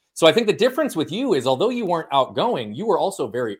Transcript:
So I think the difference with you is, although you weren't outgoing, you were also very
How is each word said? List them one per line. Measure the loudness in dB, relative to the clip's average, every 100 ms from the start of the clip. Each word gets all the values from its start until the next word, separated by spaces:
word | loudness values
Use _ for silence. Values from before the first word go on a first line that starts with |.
| _
So | 4 6
I |
think | 6 2
the |
difference | 2 2 2 -2
with | -2 -4
you | -4 0
is, | 0 0
although | 0 0
you | -2 -2
weren't | -4 0
outgoing, | 0 0 0 -2 -2 -6
you | -8 -2
were | 0
also | 0 -4 -6
very | -4 -6